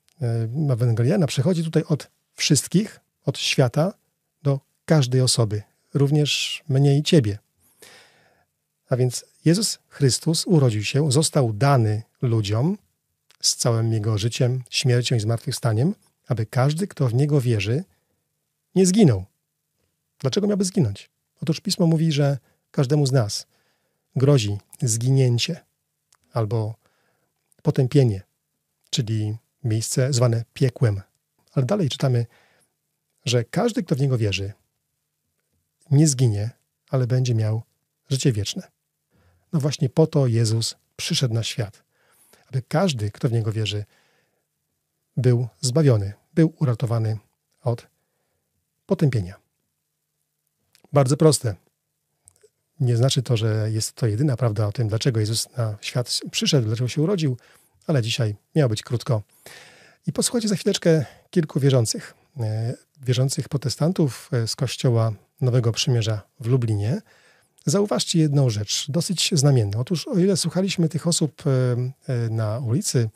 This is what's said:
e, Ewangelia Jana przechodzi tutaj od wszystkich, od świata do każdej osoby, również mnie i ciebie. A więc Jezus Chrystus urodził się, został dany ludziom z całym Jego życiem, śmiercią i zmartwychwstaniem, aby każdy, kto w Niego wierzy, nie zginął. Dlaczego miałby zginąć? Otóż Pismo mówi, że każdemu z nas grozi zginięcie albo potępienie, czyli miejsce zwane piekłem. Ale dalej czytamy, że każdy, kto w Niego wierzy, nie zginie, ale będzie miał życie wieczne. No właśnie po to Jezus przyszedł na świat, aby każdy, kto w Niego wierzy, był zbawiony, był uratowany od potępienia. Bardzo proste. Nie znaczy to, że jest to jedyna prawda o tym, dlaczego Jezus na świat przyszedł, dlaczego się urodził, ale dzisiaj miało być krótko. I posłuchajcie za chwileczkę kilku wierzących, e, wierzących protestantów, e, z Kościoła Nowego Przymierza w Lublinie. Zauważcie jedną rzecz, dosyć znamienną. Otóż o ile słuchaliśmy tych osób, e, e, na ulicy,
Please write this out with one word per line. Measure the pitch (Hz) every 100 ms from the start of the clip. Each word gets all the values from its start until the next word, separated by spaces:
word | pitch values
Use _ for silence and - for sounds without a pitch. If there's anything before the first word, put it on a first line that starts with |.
| _ -
e, | 123 117 113 131 147
Ewangelia | 120 123 113 120
Jana | 208 139
przechodzi | - 156 170
tutaj | 165 160 160
od | 151 - _ _
wszystkich, | - - 147 - 175 214 - _ _ -
od | -
świata | - - 127 143 180 - _ _ _ _
do | 143 139 - _ -
każdej | 160 123 127
osoby, | 127 - 110 104 - _ _
również | 143 139 151 147 - - - -
mnie | 135 143 139
i |
ciebie. | 151 175 107 98 _ _ _ _ - - - _ _ _ _ _ _ _ -
A | 120
więc | 127 - - _ 156
Jezus | 175 214 - _
Chrystus | - 139 - - 160 -
urodził | 165 131 107
się, | 104 135 151
został | 127 156 156 120
dany | 104 139 120 107 107 - _
ludziom | 127 113 101 107 151 208 _ _ _ _ _ _
z | - -
całym | 127 117 113
Jego | 110 107 107
życiem, | 113 - 123 127 -
śmiercią | - 131 123 120 123
i |
zmartwychwstaniem, | 104 117 - 120 120 107 151 208 _ _ -
aby | 113 107
każdy, | 120 135 156 196
kto | - 135
w |
Niego | 117 147 147
wierzy, | 123 110 95 131 190 _ _ _ _ _ _ _ _ 180
nie | 185
zginął. | 196 180 101 92 _ _ _ _ _ _ _ _ _
Dlaczego | 135 202 202
miałby | 202 190
zginąć? | 208 117 101 - _ _ -
Otóż | 151 160
Pismo | - - 170
mówi, | 160 165
że | 143 143 139 _ _ _
każdemu | - 127 151 139
z |
nas | 135 104 - - _ _ _ _ _ _ -
grozi | 135 143 101 101 - -
zginięcie | 127 110 123 135 127 120 - 165 _ _ _ _ _ _ _
albo | 123 110 113 107 110 _ _ _ _ _ _ _ _
potępienie, | - 143 127 151 127 98 - _ _ _ _ _ _
czyli | - 110 110 107 110 _ _
miejsce | 123 110 - - 131
zwane | 127 123 113 117
piekłem. | - 131 - 120 98 - _ _ _ _
Ale | - 123
dalej | 208 147
czytamy, | - 143 120 117 _ _ _ _ _ _ _ _ _ -
że | 123
każdy, | 110 170 233 220
kto | 180 127
w |
Niego | 139 127
wierzy, | 107 92 98 - _ _ _ _ _ _ _ _ _ _ _ _ -
nie | 143 156
zginie, | 131 127 101 110 - _ _ _
ale | 135 123
będzie | 127 127 113
miał | 110 110 - _ _ _ -
życie | 135 147
wieczne. | 107 98 - - _ _ _ _ _ _ _ _ 160
No |
właśnie | 139 - 135
po | - 160
to | 151 131
Jezus | 113 113 113 113 - _ -
przyszedł | - 170 127
na | 113
świat, | 110 - 101 - _ _ _ _ _ _ _
aby | 131
każdy, | - 151 190 127 104
kto | - 135
w |
Niego | 117 113
wierzy, | 107 104 104 104 _ _ _ _ _ _ _ _ _ _ _ _ -
był | 127 120 120 _
zbawiony, | 135 131 147 110 98 101 _
był | - 160 -
uratowany | 143 113 110 117 110 107 _ _ _ _
od | 123 117 - _ _ _ _ _ _ _ _ _ -
potępienia. | 196 147 123 87 95 _ _ _ _ _ _ _ _ _ _ _ _ _ _ _
Bardzo | 143 127 147
proste. | 160 139 120 92 _ _ _ _ _ _ _ _ _ _ _ -
Nie | 127 117
znaczy | 135 139
to, | 120 117
że | 113 107 107
jest | 110 -
to | - 120
jedyna | 104 151 120
prawda | 120 104 104
o |
tym, | 104 110
dlaczego | 113 147 113
Jezus | 107 113 - -
na | 110 104
świat | - - 120 - -
przyszedł, | - 214 147 107
dlaczego | 113 123
się | -
urodził, | 160 202 151 123 _ _ _ _ -
ale | 151
dzisiaj | 110 - 113 101 _ 165
miało | 131
być | 107
krótko. | - 120 - 110 - _ - - - - - _ -
I |
posłuchajcie | - - 247 214
za | 196
chwileczkę | 214 196 175 160 123 - _
kilku | 185 156 156
wierzących, | 139 131 113 233 - - _ 143
e, | 110 110 117 - _ _
wierzących | 131 127 135 - -
protestantów, | 139 135 - 151 185 147 - -
e, | 123 113
z | -
Kościoła | 123 - 135 117 113 104 _ -
Nowego | 127 123 117
Przymierza | 110 - 120 107 107 - -
w | 117
Lublinie. | 131 117 104 104 190 - _ _ _ _ _ -
Zauważcie | 185 208 240 - 170
jedną | 156 143 131
rzecz, | 104 104 - -
dosyć | 147 165 175 -
znamienną. | 165 135 131 101 107
Otóż | 127 170 -
o | 208
ile | 190 190
słuchaliśmy | 165 175 196 - 160
tych | 151 175
osób, | 165 160 - 147
e, | 131 127 120 127 - -
e, | 120 117
na | 110 110 113
ulicy, | 123 135 - 131 113